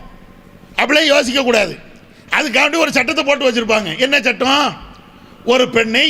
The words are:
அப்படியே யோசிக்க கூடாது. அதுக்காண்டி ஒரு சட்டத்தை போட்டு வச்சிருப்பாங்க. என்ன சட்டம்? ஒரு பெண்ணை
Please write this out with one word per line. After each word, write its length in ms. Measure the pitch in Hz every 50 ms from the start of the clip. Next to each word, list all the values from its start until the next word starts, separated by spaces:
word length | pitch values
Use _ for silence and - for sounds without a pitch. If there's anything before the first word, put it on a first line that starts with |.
| - - - - - - - - - - - - - - -
அப்படியே 300 | - 220 247 285 302 320
யோசிக்க 360 | 302 277 285 285 233 247 277 269
கூடாது. 300 | 240 233 220 202 - - - - - - - - - - - - -
அதுக்காண்டி 480 | - 196 294 302 214 262 285 294 294 330 320
ஒரு 80 | 294
சட்டத்தை 320 | - 269 254 240 311 285 302
போட்டு 240 | 269 285 277 277 262
வச்சிருப்பாங்க. 420 | 233 233 233 208 220 214 202 175 156 196
என்ன 180 | 254 269 285 285
சட்டம்? 440 | 214 247 233 - 262 254 269 294 294 240 156 - - - - - - - - - - - - - -
ஒரு 200 | 220 240 262 254 247
பெண்ணை 340 | 247 233 226 220 220 247 294 320